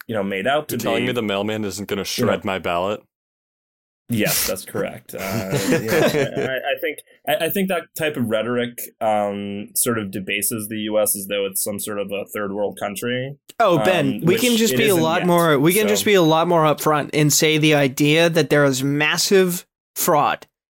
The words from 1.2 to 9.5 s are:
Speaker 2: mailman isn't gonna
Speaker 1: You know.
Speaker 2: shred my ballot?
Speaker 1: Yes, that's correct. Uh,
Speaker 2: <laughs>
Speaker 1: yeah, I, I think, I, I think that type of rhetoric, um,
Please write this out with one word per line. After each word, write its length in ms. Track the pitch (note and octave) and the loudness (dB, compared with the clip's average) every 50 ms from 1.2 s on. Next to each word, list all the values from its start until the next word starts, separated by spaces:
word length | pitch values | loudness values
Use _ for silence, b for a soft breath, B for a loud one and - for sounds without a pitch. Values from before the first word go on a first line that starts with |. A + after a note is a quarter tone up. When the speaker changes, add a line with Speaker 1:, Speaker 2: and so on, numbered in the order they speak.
| A2+ | -2
Speaker 2:
mailman 420 | G#2 G2 G2 G2+ G#2+ A2 A2 G#2+ | -2 -2 -2 -2 -2 -4 -4 -4
isn't 240 | G2 F#2 G2+ G2+ F#2+ | -6 -6 -8 -8 -6
gonna 140 | G#2 G2+ F#2 | -6 -6 -4
Speaker 1:
You 240 | - - - A#2+ | -6 -4 -2 0
know. 40 | G2+ | 0
Speaker 2:
shred 140 | F#2+ F2+ - | 0 -2 -2
my 160 | G#2 F#2+ F#2 | -4 -4 -4
ballot? 420 | E2 F#2 F2 E2+ F#2 G2 G#2+ - - _ _ _ _ _ _ _ _ _ _ _ _ _ _ _ _ _ _ _ _ - | -2 -2 -2 -2 -2 -2 -4 -6 -8 _ _ _ _ _ _ _ _ _ _ _ _ _ _ _ _ _ _ _ _ -4
Speaker 1:
Yes, 360 | A#2+ G#2+ G2+ F2 - - - | -2 0 0 0 0 -2 -2
that's 200 | - G2 F#2+ - | -4 -4 -6 -8
correct. 480 | - - G#2+ F#2+ - - - - - - | -8 -6 -6 -6 -6 -8 -12 -16 -16 -12
Uh, 40 | - | -10
Speaker 2:
<laughs> 0 | |
Speaker 1:
yeah, 1080 | F#2+ F#2+ F#2+ A#2 G#2+ - - C3+ - - - D#3+ G#2 A3 F3+ D#3+ D#4+ - - D3+ C3+ - - | -6 -6 -4 -4 -4 -4 -4 -2 0 0 0 0 0 0 2 2 2 2 2 0 -2 -2 -2
I, 400 | - B2+ B2+ C3 B2+ - C#3+ C3+ | -4 -4 -4 -4 -4 -4 -4 -4
I 20 | - | -4
think, 200 | - D#3 C#3+ - b b b b b | -4 -6 -8 -8 b b b b b
I, 200 | - D3+ D3+ E3+ | -2 -2 -2 -2
I 20 | D#3+ | -2
think 220 | D#3 G3+ F#3+ F#3 | -2 -2 -2 -2
that 140 | F#3 E3+ D#3 - _ | -2 -4 -6 -8 _
type 220 | - D#3+ D3+ D3+ C#3+ | -4 -4 -4 -2 -2
of 100 | A#2+ G#2+ | -2 -2
rhetoric, 500 | A2 G#2+ A2 A#2+ B2 A#2+ A#2+ A#2+ A#2+ - - - - _ | -2 -2 -2 -2 -2 -2 -4 -4 -6 -10 -14 -16 -10 _
um, 720 | A2 A2 G#2+ G#2 G#2 G2+ G2+ G2+ G2+ G2+ | -2 0 2 2 0 0 -2 -4 -6 -6